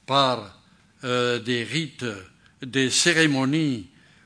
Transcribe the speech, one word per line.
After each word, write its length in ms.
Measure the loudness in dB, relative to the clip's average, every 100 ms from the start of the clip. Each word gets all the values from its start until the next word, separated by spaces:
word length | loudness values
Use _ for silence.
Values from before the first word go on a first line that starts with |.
| 0
par, 560 | 2 2 0 -6 -18 _ _ _ _
euh, 360 | -2 0 0 -2
des 240 | -2 -4
rites, 420 | -2 -6 -6 -8 -8 -8 -14 _ _ -18
des 300 | -4 0 0
cérémonies 960 | 2 2 4 4 2 0 0 0 -4 -8 _ _ _